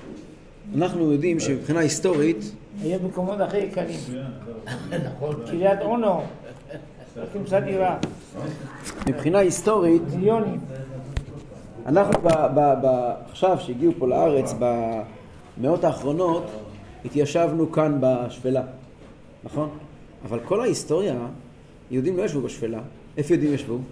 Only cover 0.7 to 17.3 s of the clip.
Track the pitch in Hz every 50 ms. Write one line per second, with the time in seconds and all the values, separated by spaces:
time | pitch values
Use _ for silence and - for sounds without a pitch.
0.7 | 107 139 175 185 - 175 165 151 147 143 156 180 170 156 - - 135 127 - -
1.7 | 156 170 160 139 - - - 185 175 147 147 165 160 - - - - - - -
2.7 | - - 151 156 180 190 175 185 - 180 180 190 208 202 185 - 185 202 196 -
3.7 | - 185 170 165 165 151 135 123 123 131 135 117 113 - 104 113 113 113 107 117
4.7 | 131 156 - - 175 165 147 - - - 139 151 147 147 - - - 170 185 196
5.7 | 196 196 208 208 233 240 220 202 180 160 139 - - - - - 127 - - -
6.7 | 147 - - - - - 127 - - 120 - - - 202 190 - 190 196 202 202
7.7 | 196 190 185 180 160 - - - - - - - - - 139 151 156 - - -
8.7 | - - - - - - - 135 127 147 131 151 180 202 196 180 - - - 214
9.7 | 220 208 175 170 165 170 165 139 151 180 185 208 226 226 208 196 180 - - -
10.7 | 131 135 135 131 131 127 127 135 - - - - - - - - - - - -
11.7 | - - - 123 147 190 202 190 208 - - 170 160 156 147 131 139 147 147 143
12.7 | 135 127 135 131 127 123 123 120 - - - - - - 185 190 180 143 - -
13.7 | 123 120 156 170 - - 131 127 127 139 165 165 143 135 127 - 117 110 123 120
14.7 | 120 120 113 113 113 110 104 - - - - - - - - - - - 117 139
15.7 | 170 170 180 160 143 127 123 135 147 170 185 170 165 170 - 107 107 107 104 -
16.7 | - - - - - - - 123 - - 220 -